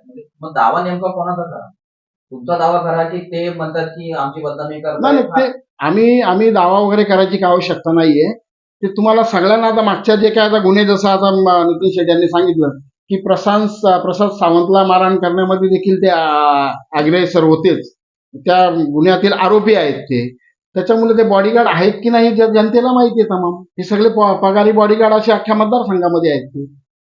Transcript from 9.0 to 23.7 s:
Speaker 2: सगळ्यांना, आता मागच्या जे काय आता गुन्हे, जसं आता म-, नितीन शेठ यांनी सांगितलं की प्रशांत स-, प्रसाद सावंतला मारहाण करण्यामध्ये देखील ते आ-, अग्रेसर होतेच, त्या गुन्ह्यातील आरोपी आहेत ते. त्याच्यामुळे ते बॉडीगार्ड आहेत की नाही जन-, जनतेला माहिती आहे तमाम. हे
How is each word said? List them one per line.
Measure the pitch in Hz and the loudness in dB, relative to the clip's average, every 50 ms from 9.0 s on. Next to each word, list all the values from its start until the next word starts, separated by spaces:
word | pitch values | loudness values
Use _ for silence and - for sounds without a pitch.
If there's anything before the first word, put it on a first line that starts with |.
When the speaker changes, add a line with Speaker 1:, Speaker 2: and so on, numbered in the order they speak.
| 208 220 220 226 | 0 2 2 2
Speaker 2:
सगळ्यांना, | 220 226 208 180 175 196 220 226 226 | 2 0 0 0 2 2 2 2 0
आता | 220 214 226 | 0 0 0
मागच्या | 220 208 190 - - 226 214 | 0 0 -2 -2 0 0 0
जे | 208 220 214 | 2 2 0
काय | 196 226 214 214 | 2 2 0 2
आता | 214 214 | 2 2
गुन्हे, | 190 185 196 208 208 | 2 2 2 2 2
जसं | 196 202 196 202 196 | 2 0 0 2 0
आता | 196 190 196 196 | 0 2 2 0
म-, | 190 190 190 185 180 175 170 | 2 2 2 2 2 2 2
नितीन | 170 165 165 190 190 | 0 -2 0 -2 -2
शेठ | 185 185 165 165 | 0 0 0 0
यांनी | 170 170 175 170 | 2 2 0 0
सांगितलं | 175 175 185 180 165 160 151 139 139 - - _ _ _ _ _ | 0 0 0 0 0 0 -2 -2 -4 -8 -16 _ _ _ _ _
की | 196 190 | -6 -4
प्रशांत | 196 202 190 - - 208 202 214 214 202 | -2 -2 -2 -2 0 0 0 0 -2 -2
स-, | 208 - - 196 180 180 | -4 -2 0 0 2 2
प्रसाद | 180 185 180 - 208 202 | 0 -4 -2 -2 -2 -4
सावंतला | 202 - 180 170 170 170 175 185 190 196 190 | -2 -2 0 2 2 2 2 2 2 2 2
मारहाण | 185 185 185 190 185 190 | 2 2 2 2 2 0
करण्यामध्ये | 180 180 175 170 190 190 185 190 185 190 190 | 0 0 -2 0 0 0 0 0 0 0 0
देखील | 185 180 185 202 185 190 | 0 0 0 0 0 2
ते | 196 185 | 2 0
आ-, | 175 165 160 156 151 151 147 147 143 139 139 135 131 - - _ 156 151 | 0 0 0 0 0 2 2 2 2 2 0 -2 -4 -8 -14 _ -4 -2
अग्रेसर | 151 156 175 180 175 165 185 170 | 0 0 2 0 0 0 0 2
होतेच, | 160 160 160 156 160 185 151 - - - _ _ _ _ _ _ _ _ - | 4 4 2 2 2 0 0 0 -4 -12 _ _ _ _ _ _ _ _ -20
त्या | 131 135 175 180 185 185 180 | -6 -2 0 2 4 2 2
गुन्ह्यातील | 165 165 160 143 143 151 160 185 185 180 202 202 | 2 -2 -2 -2 0 0 2 2 2 2 0 -2
आरोपी | - - 185 185 208 214 196 220 214 | 0 0 0 2 2 2 4 2 2
आहेत | 185 156 143 131 127 - | 2 2 -2 -4 -6 -6
ते. | - 131 120 120 123 - _ _ _ _ _ _ _ _ | -6 -4 -4 -4 -6 -10 _ _ _ _ _ _ _ _
त्याच्यामुळे | 185 180 - 226 226 226 226 220 226 | -6 -2 0 0 0 2 2 2 2
ते | |
बॉडीगार्ड | 214 196 202 196 196 214 233 233 233 208 | 2 2 2 2 2 2 2 2 2 2
आहेत | 165 165 185 208 | 0 2 0 0
की | 208 - - 233 | 0 0 -2 0
नाही | 233 233 233 233 214 | 2 2 2 2 2
जन-, | 214 226 220 214 | 2 2 2 4
जनतेला | 220 220 220 240 240 240 254 | 2 2 2 2 0 2 2
माहिती | 254 247 240 240 233 233 | 2 2 2 2 2 0
आहे | 208 - | 0 0
तमाम. | 190 180 175 175 180 180 | 0 -2 -2 -4 -6 -8
हे | - _ | -14 _